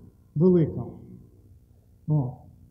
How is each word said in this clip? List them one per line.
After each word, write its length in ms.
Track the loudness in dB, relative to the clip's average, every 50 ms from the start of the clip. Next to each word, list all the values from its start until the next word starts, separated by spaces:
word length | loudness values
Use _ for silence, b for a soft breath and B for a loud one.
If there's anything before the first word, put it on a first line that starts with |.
| -20 -20 _ _ _ _ -2
велика, 480 | 2 4 4 4 4 2 0 -2 -8 -10 -12 -14 -18 -20 -20 -20 -20 -20 -20 _ -20 -20 -20 -20 -20 _ _ _ _ _ _ _ _ -6
о, 260 | -4 -2 -2 -2 -4 -8 -14 -20 -20 -20 -20 -12 -2